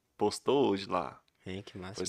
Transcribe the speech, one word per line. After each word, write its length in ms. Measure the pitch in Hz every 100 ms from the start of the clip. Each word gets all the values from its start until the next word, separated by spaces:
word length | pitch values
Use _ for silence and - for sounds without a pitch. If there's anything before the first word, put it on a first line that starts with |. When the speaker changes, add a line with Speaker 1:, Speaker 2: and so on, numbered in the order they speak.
| _ -
Speaker 1:
Postou 520 | 104 - - 139 113
hoje 160 | 98 98
lá. 300 | 92 69 - _ _ -
Speaker 2:
Hein, 160 | 92
que 160 | - 101
massa, 140 | 90
Speaker 1:
Depois 140 | 101